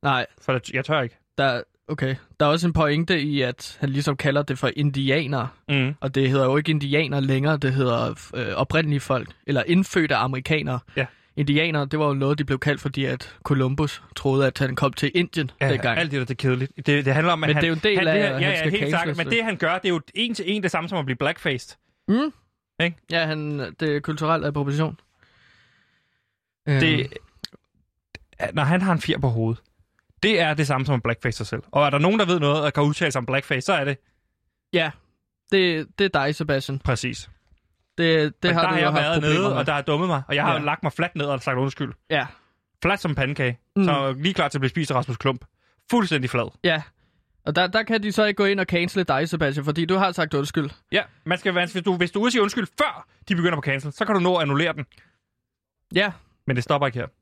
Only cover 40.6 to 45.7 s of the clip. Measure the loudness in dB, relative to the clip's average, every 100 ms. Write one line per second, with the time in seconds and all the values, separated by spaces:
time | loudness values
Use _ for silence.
40.6 | -2 -2 -4 -2 -4 -2 -4 -2 -2 0
41.6 | -2 -4 -8 -10 _ -2 -2 -10 _ _
42.6 | _ _ -2 0 -2 -2 -2 0 -2 -2
43.6 | _ 0 2 2 0 -2 -2 0 0 0
44.6 | -2 -2 -2 -2 -2 -2 -2 -2 -8 _
45.6 | _